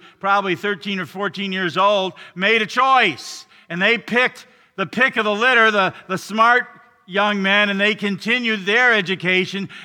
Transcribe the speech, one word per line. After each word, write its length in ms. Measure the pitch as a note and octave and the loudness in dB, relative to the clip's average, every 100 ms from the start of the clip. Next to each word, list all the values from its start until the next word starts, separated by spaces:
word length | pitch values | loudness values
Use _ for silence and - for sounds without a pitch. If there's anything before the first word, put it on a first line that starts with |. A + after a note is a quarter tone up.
| - _ | -16 _
probably 380 | G3 G3+ G3 E3 | 0 0 0 -2
thirteen 420 | G3+ G3 G3+ G3 | -4 -6 -6 -6
or 60 | E3 | -8
fourteen 480 | F#3 G3+ F3 G3 | -8 -8 -6 -6
years 240 | F#3+ F3+ D3+ | -4 -4 0
old, 360 | G3+ G#3 F#3+ - - F3 | 2 2 -2 -8 -16 -4
made 260 | G3 A3+ | 0 2
a 40 | G#3+ | 0
choice, 800 | A#3+ C4+ C4 G#3+ B2+ - - - _ - | 0 4 4 2 -2 -10 -16 -20 _ -10
and 120 | E3+ | -2
they 160 | G3+ A#3 | 0 0
picked 500 | - A3+ B3+ - - _ _ - | 0 0 0 -4 -18 _ _ -8
the 80 | F#3 | -6
pick 320 | G3+ B3+ B3 | 0 0 2
of 80 | G#3+ | -2
the 100 | G#3 | 0
litter, 340 | B3 B3 A3 | 2 4 4
the, 240 | G#3 F#3 - - | 4 0 -4 -8
the 100 | F#3+ | -8
smart 480 | - G#3+ A#3 B3 A#3 - _ _ - | -4 2 4 4 0 -12 _ _ -6
young 360 | F#3 G#3 G3+ | -2 0 0
men, 260 | G3 G3+ G#3 | 2 2 2
and 100 | G3 | 2
they 140 | G3+ | 0
continued 720 | G#3 G3+ F#3+ G#3 B3 A#3+ A3 F#3 | 0 -4 -4 -2 -2 -2 -4 0
their 280 | A3+ B3+ | 2 4
education. 760 | A3 F3+ F#3+ F3 F#3 F#3 G3 F#3+ - | 2 0 -4 0 0 0 -4 -8 -12